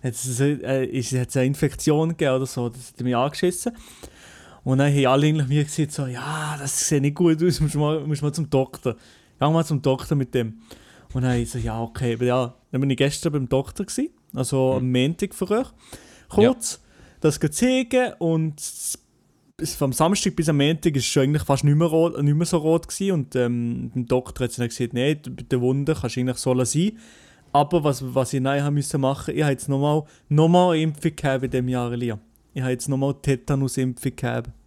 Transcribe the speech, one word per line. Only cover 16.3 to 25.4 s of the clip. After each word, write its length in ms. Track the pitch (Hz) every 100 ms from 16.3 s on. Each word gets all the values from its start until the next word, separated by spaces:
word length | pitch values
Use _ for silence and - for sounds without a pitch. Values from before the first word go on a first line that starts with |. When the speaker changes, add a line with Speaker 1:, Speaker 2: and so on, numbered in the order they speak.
| - 226 262 -
Speaker 2:
Ja. 60 | - _ _ - _
Speaker 1:
das 180 | 156 147
geht 140 | 151
zeigen 600 | - 247 254 247 254 254 -
und 400 | 165 160 160 151
s-, 380 | - - - - _ _ _ _ _ -
bis 180 | 160
vom 200 | - 139
Samstag 420 | 127 160 196 196 -
bis 140 | 160
am 80 | 147
Montag 380 | 143 160 175 139
ist 60 | 123
es 40 |
schon 140 | -
eigentlich 200 | 135 147
fast 200 | - 139
nicht 120 | 147 147
mehr 120 | 170
rot, 340 | 160 170 -
nicht 140 | 143 147
mehr 100 | 170
so 120 | 170
rot 300 | 156 165 165
gewesen. 220 | - 196
Und, 220 | 175 127 127
ähm, 520 | 120 120 120 123 123
beim 120 | 127 117
Doktor 380 | 127 127 -
hat 80 | 123
sie 100 | -
dann 60 | 120
gesagt, 240 | - 120
"Nein, 280 | 120 135 156
d-, 80 | -
bei 140 | -